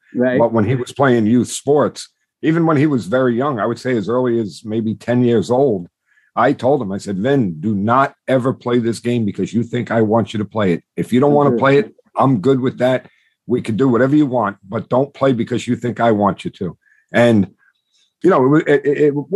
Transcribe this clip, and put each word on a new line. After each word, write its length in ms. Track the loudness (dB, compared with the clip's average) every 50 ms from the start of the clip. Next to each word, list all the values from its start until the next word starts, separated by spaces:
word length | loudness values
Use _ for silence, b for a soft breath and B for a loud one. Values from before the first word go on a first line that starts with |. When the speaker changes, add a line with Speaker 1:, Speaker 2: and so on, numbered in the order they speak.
| _ _ -4
Speaker 1:
Right. 240 | -2 -2 0 2 2
Speaker 2:
but 140 | 2 2 2
when 120 | 0 0
he 100 | 0 -2
was 180 | -4 -6 -6 -4
playing 340 | 0 2 2 2 2 2
youth 220 | 2 2 2 0 -2
sports, 600 | -4 -6 -2 0 2 2 2 0 -2 -8 -16 -18 _ _ _ _ _ _ -2
even 240 | -2 0 0 2
when 100 | 2 2
he 100 | 2 2
was 200 | 2 0 -2 -2
very 300 | -2 0 0 2 0 0
young, 220 | 0 -2 -2 -4 -4
I 80 | -4
would 120 | -4 -4 -6
say 180 | -4 -4 -2
as 120 | -2 -2 -2
early 300 | -2 -2 -2 0 -2 -2
as 220 | -4 -4 -8 -14 -12
maybe 300 | -8 -6 -4 -4 -4 -6
ten 280 | -6 -4 -2 0 0 2
years 280 | 2 2 2 0 0
old, 360 | 0 2 2 2 0 -2 -6 -10 _ _ _ _ _ _ _ _ -2
I 200 | 0 0 0 0
told 260 | 0 0 0 0 0
him, 120 | -2 -4 -8
I 40 | -8
said, 200 | -8 -8 -6 -4
"Vin, 420 | -2 0 0 0 0 -2 -4 -6
do 140 | -4 -4 -4
not 400 | -2 0 0 2 2 2 0 -4 _ _
ever 280 | -2 0 0 0 -2 -4
play 240 | -4 -4 -2 -2 0
this 220 | 0 -2 -4 -4
game 260 | -4 -4 -2 -2 -2
because 260 | -4 -4 -4 -4 -4 -2
you 100 | -4 -4
think 280 | -4 -4 -6 -4 -2
I 100 | 0 0
want 320 | 2 2 2 0 0 -2 -4
you 60 | -8
to 60 | -8
play 260 | -6 -4 -2 0 0 0
it. 100 | -2 -4 _ _
If 160 | -8 -4 0 0
you 80 | 2
don't 120 | 2 4 4
Speaker 1:
That's 40 |
Speaker 2:
wanna 200 | 4 4 2 2
Speaker 1:
it. 20 | 2
Speaker 2:
play 180 | 2 2 4 2
it, 160 | 2 0 -6 _ _ _ -2
I'm 240 | 0 2 2 2 2
good 200 | 2 2 2 2
with 180 | 0 -4 -4 -2
that. 280 | -2 0 0 -2 -4 -10 _ _ _ _ _ _ _
We 140 | -4 -4 -4
can 160 | -2 -2 -2
do 100 | 0 2 2
whatever 280 | 2 2 2 2 2
you 80 | 2 2
want, 300 | 2 0 -2 -2 -4 -4 _ _
but 220 | -10 -8 -8 -6 -2
don't 240 | 0 0 0 -2 -4
play 200 | -2 0 0 0
because 340 | 0 -2 -4 -4 -6 -4 -4
you 80 | -4
think 240 | -4 -4 -6 -4 0
I 100 | 2 2 2
want 300 | 2 2 0 0 -2 -8
you 60 | -12 -10
to." 260 | -8 -10 -10 -10 _ _ _ _ _ _ _ 0
And, 400 | 2 4 4 4 4 2 0 -4 _ _ _ _ _ _ _ _ _ _ _ _ _ 0
you 80 | 2
know, 240 | 2 4 4 4 2
it, 120 | 2 2 2
it, 180 | 0 0 2
it, 280 | 0 0 2 2 0 0 -2 -4 -4 -2